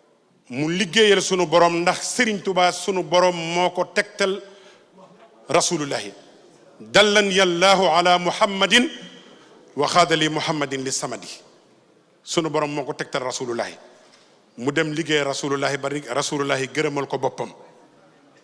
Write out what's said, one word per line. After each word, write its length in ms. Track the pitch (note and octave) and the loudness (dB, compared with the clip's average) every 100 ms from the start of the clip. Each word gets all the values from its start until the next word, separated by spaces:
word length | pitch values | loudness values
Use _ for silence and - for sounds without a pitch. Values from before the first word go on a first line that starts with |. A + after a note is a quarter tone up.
| _ _ _ _ - | _ _ _ _ -10
mu 200 | B2 D#3 | -6 -2
liggéeyal 500 | F3+ G3 A3 G#3+ F#3+ | -2 0 4 6 6
sunu 240 | - F#3 E3+ | 2 0 4
borom, 360 | E3+ E3+ E3+ | 4 4 2
ndax 200 | F3+ E3 - - | -4 -6 -4 -2
Serigne 260 | A3+ G3+ | 0 -2
Touba 300 | G3 F3+ F3+ | -2 2 2
sunu 320 | E3+ - F#3 | 2 -2 -4
borom 320 | D#3 F3+ F3+ F3 | 0 4 4 2
moo 340 | E3 F3 F3+ | -2 0 0
ko 160 | F#3 F3+ | 0 -2
tegtal 560 | G#3+ G3+ - G3 G3+ - - - - _ - - - - _ - | -2 -4 -2 -2 -2 -8 -20 -20 -20 _ -20 -20 -20 -20 _ -2
Rasulullahi, 600 | D#3+ - E3+ C#3+ B2+ G#2 - - - - _ - - | 0 0 -2 -4 -6 -8 -16 -20 -20 -20 _ -20 -20
"Dallani 600 | A2 F#3+ G#3 G#3 G3+ F#3+ | -2 2 4 4 2 2
Allahu 460 | F#3 E3+ F#3+ F#3+ F3+ | 2 4 4 4 4
ala 300 | E3 F3 F3+ | 4 4 4
Muhammadin 720 | F3+ - G#3+ G3 F#3+ A3+ D4 - - - - - - - - C3+ | 2 0 0 0 2 2 2 -4 -18 -20 -20 -20 -20 -20 -12 -4
wa 120 | D3 | 0
xaadali 420 | F3 E3+ D#3 D#3 | 2 4 2 0
Muhammadin 540 | D#3 D3+ D#3 C#3 C3+ | -2 -2 -2 -4 -4
li 80 | C3 | -6
samadi." 380 | - C3+ A2 - - - _ _ _ _ _ _ _ | -6 -6 -10 -14 -18 -20 _ _ _ _ _ _ _
Sunu 260 | - F3 D#3+ | -6 -2 0
borom 200 | D3+ D3 | 0 -2
moo 100 | D3 | -2
ko 100 | C#3 | -6
tegtal 280 | D3 C#3 C#3 | -8 -6 -6
Rasulullahi, 540 | B2+ - B2 A#2 G2 E2 - - _ _ _ _ _ - | -4 -6 -4 -4 -6 -10 -20 -20 _ _ _ _ _ -8
mu 140 | B2+ | -4
dem 220 | D3 D#3+ | -2 -2
liggéey 300 | D3+ D3+ D3+ | -4 -2 0
Rasulullahi 540 | C#3 C3+ D3 C#3 C#3 C3+ | 0 -2 -4 -2 -2 -2
ba 120 | C#3 D3 D3 | -4 -6 -4
Rasulullahi 540 | C3 C#3+ D3 C#3 C3+ C3 | -4 -2 -2 -2 -2 -2
gërëmal 400 | C#3+ D#3 C#3+ C3 | -2 -2 -2 -4
ko 100 | C#3 | -4
boppam. 360 | C3 - A#2 - - - _ _ _ _ _ _ | -4 -4 -10 -12 -20 -20 _ _ _ _ _ _